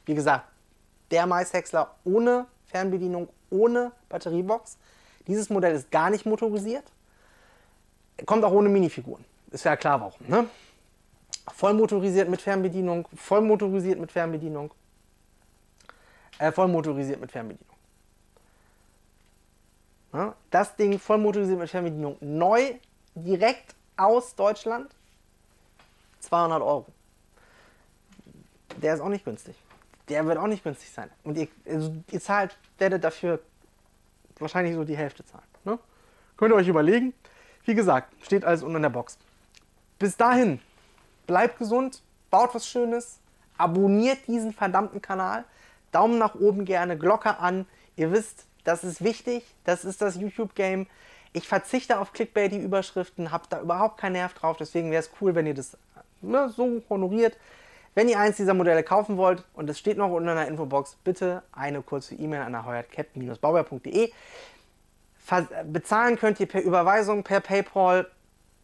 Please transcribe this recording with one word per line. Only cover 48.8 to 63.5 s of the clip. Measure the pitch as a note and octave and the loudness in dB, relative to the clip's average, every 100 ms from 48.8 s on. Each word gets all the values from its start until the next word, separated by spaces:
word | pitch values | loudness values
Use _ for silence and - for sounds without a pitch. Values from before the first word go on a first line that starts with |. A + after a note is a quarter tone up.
ist | F#3 D#3+ | -4 -4
wichtig, | G3+ A3 B3 A#3+ - _ | -4 -2 -4 -6 -8 _
das | - F3 | -2 -2
ist | F#3 F#3 | -4 -4
das | G3+ F3+ | -4 -4
YouTube-Game. | G3+ - G#3+ - F#3+ F#3+ F#3+ _ - - _ | -8 -6 -6 -2 -2 -2 -6 _ -20 -20 _
Ich | F3 - | -10 -2
verzichte | G3 - B3+ - G#3+ | -2 -2 -4 0 -2
auf | G3 | -2
clickbaity | - A3 G#3 G3+ G3+ | -6 -4 0 0 -2
Überschriften, | F#3+ G3 F#3 F#3 F3+ - D#3+ | -2 -2 -2 -6 -6 -8 -6
hab | E3 - | -6 -6
da | E3 | -6
überhaupt | E3 F3 A3 - | -4 0 0 -2
keinen | G3 | -4
Nerv | F3+ F3+ | -4 -4
drauf, | - D#3+ D#3+ | -4 -4 -4
deswegen | D3+ E3+ E3 | -4 -4 0
wär's | D#3+ D#3+ - | -2 -2 -2
cool, | G3 | 0
wenn | E3 D#3 | 0 0
ihr | |
das, | C#3 - - _ - - _ | -4 -10 -18 _ -20 -20 _
ne, | F#3+ B3+ C4+ | -2 0 0
so | A3 B3 A#3 - | 0 -2 -2 -4
honoriert. | G3 F#3 G#3+ A3+ - - - - - _ | -2 0 2 0 0 -14 -20 -20 -20 _
Wenn | G3+ A#3+ | 2 4
ihr | G#3 | 4
eins | G#3 G#3 | 2 2
dieser | G3 | 2
Modelle | F#3 F3 D#3+ | 4 4 2
kaufen | D#3+ G3 G#3 F#3 | 4 0 0 2
wollt | F#3 F3+ - | 2 2 -4
und | - D3+ | -10 -10
es | D3 | -4
steht | G#3 G3 | -4 0
noch | G3 | 0
unten | E3+ E3+ | 0 -2
in | D#3+ | -2
der | C#3+ | -2
Infobox, | D#3 C#3 C#3 C#3 - | -6 -2 -2 -4 -6
bitte | F#3 F3+ F3+ F3+ - | -6 -2 -4 -4 -10
eine | - C#3+ C#3+ | -10 -6 -6
kurze | - C#3 - | -6 -8 -8
E-Mail | - D3+ D3 | -10 -6 -6
an | B2 | -6
ahoi | A#2+ A#2+ A#2+ | -8 -6 -8
at | - | -8
captain | - D3 C3+ B2 A#2 | -12 -12 -10 -12 -2
bauer | D3 | 2